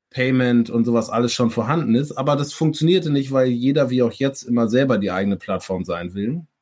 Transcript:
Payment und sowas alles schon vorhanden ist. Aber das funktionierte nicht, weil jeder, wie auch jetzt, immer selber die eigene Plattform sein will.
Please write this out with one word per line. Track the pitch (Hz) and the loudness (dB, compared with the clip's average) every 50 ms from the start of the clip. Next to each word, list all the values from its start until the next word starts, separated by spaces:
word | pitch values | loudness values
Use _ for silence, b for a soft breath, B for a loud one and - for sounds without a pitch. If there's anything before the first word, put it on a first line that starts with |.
| _ _ | _ _
Payment | - 131 127 131 131 127 127 123 120 120 117 117 | -4 -2 0 2 2 2 2 4 4 2 2 2
und | - 117 117 | 0 0 2
sowas | 120 117 117 110 - | 2 2 0 0 0
alles | - 113 120 120 - | 0 0 0 0 0
schon | - 123 117 | 0 0 0
vorhanden | 117 120 110 107 147 170 151 113 110 | 0 -2 0 0 0 0 2 2 2
ist. | 120 143 147 - | 2 0 -2 -4
Aber | - 131 147 147 | -4 0 0 0
das | 139 147 143 - | 0 -2 -4 -4
funktionierte | - 160 156 147 - 156 160 175 190 165 156 | -2 0 0 0 2 2 2 2 2 2 0
nicht, | 147 139 139 131 135 | 0 -2 -2 0 0
weil | 131 131 127 | 2 2 2
jeder, | 123 120 120 135 139 151 139 123 | 0 0 0 0 2 2 2 2
wie | 127 127 123 | 2 2 2
auch | 117 117 | 0 0
jetzt, | - 135 139 139 - - | 0 -2 -2 -2 -4 -4
immer | - 120 120 117 107 | -2 0 0 2 2
selber | 110 127 139 135 123 101 | 2 2 2 2 2 0
die | 98 98 | 0 -2
eigene | 90 95 98 101 98 | -2 -2 0 -2 -2
Plattform | 92 - - 98 92 - - 95 92 92 | -2 -4 -6 -6 -6 -4 -6 -6 -6 -4
sein | 90 87 85 87 87 90 | -4 -6 -6 -6 -8 -6
will. | 98 101 113 143 175 165 - _ _ | -6 -4 -4 -4 -6 -8 -12 _ _